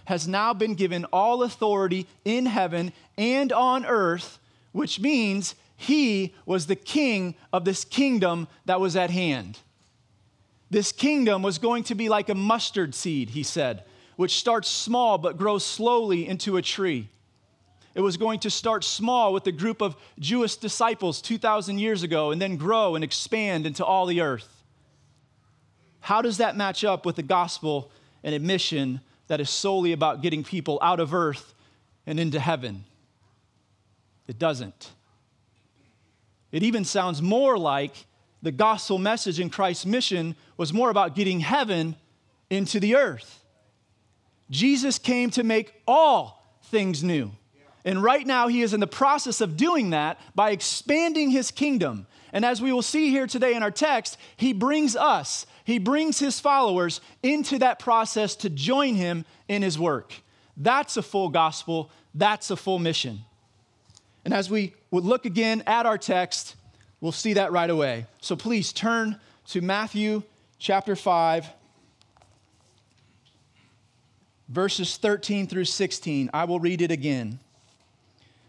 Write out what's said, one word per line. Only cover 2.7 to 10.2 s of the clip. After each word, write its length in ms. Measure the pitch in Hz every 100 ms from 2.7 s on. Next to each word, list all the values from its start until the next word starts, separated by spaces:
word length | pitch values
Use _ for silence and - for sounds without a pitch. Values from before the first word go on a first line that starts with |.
| 170 175 - _ -
and 340 | 220 262 277
on 360 | 240 254 262 247
earth, 520 | 233 185 170 - - _ _ _
which 280 | 180 294 -
means 540 | 233 285 214 196 185 - _ -
he 500 | - 302 262 202 190 - -
was 200 | 185 151
the 100 | 190
king 580 | - 294 277 214 180 160 -
of 120 | 185
this 200 | 180 190
kingdom 600 | - - 277 240 180 170 165 - -
that 140 | 185
was 140 | 190
at 160 | 170 175
hand. 480 | 180 175 135 92 107 _ _ _ _ _ _